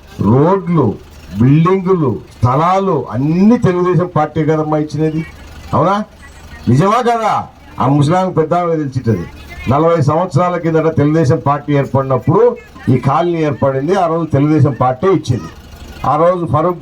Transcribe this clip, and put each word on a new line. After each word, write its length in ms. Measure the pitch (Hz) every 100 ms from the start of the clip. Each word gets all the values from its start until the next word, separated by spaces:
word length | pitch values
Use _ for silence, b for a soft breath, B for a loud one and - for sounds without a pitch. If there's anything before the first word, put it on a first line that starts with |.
| - - 98
రోడ్లు, 580 | 127 165 196 170 165 113 - - - - 98
బిల్డింగులు, 720 | 127 151 175 190 180 185 131 98 -
స్థలాలు 600 | - 120 139 170 190 190 156 -
అన్ని 420 | 113 147 175 208 240 196
తెలుగుదేశం 420 | 180 180 170 180 156
పార్టీ 240 | 151 160 151
కదమ్మా 280 | 156 151 151
ఇచ్చినది, 380 | 151 147 156 160 160 - - - - -
అవునా? 200 | 170 202 208 - - - - - -
నిజమా 300 | 131 196 233 233
కదా? 240 | 226 208 127 - - - -
ఆ 40 | 127 147
ముసలాంగ్ 380 | 139 185 185 156
పెద్ద 160 | 151 175
ఆమె 160 | 170 160
తెలిసిటది. 440 | 143 127 113 92 82 - - - -
నలభై 280 | 143 165 170 143
సంవత్సరాల 460 | 156 185 180 180 175
కిందట 240 | 165 160 160 151
తెలుగుదేశం 400 | 147 160 135 156 143
పార్టీ 220 | 143 147 143
ఏర్పడినప్పుడు 600 | 135 135 135 127 - 185 240 233 - - -
ఈ 40 | 127 135
కాలనీ 320 | 151 175 165 151
ఏర్పడింది, 440 | 135 139 135 151 202
ఆ 20 | 165
రోజు 120 | 165 156 139
తెలుగుదేశం 380 | 151 156 135 120
పార్టీ 240 | 104 92 190 175
ఇచ్చింది. 320 | - 107 - - - - - - 127
ఆ 20 | 151
రోజు 200 | 170 180 165
ఫరూక్ 280 | 147 175 165